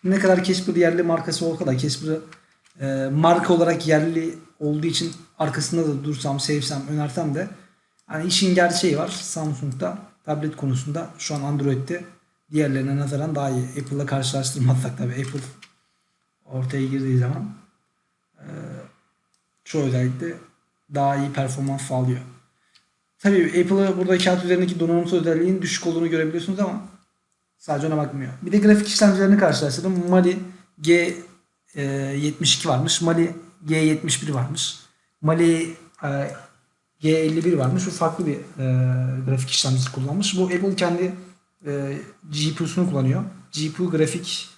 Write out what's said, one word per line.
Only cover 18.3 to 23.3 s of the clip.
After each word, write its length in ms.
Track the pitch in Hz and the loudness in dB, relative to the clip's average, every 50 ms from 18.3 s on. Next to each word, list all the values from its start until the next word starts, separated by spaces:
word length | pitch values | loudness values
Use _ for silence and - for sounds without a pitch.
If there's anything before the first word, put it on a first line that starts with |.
| _ _ | _ _
e, 80 | 143 - 73 73 64 64 64 - - - _ _ _ _ _ _ _ _ _ _ _ _ _ _ _ | -18 -16 -14 -14 -14 -14 -14 -16 -16 -20 _ _ _ _ _ _ _ _ _ _ _ _ _ _ _
çoğu 200 | - - 156 143 | -6 -2 -2 0
özellikle 500 | 135 127 127 127 127 127 127 165 165 170 - - - _ _ _ _ _ _ _ _ 143 | 2 2 2 0 0 -2 -4 -6 -8 -8 -10 -16 -20 _ _ _ _ _ _ _ _ -2
daha 220 | 143 139 139 139 | 0 0 2 2
iyi 180 | 139 139 139 139 | 0 -2 -2 -2
performans 480 | 143 139 127 131 139 139 139 135 135 | -2 -4 -2 -2 -4 -4 -4 -4 -4
sağlıyor. 380 | - - 135 127 127 127 123 127 - - - - _ _ _ _ _ _ _ - _ _ _ _ _ _ _ _ | -4 -4 -2 0 0 0 0 -2 -6 -14 -20 -20 _ _ _ _ _ _ _ -20 _ _ _ _ _ _ _ _
Tabii 260 | - 202 | 2 4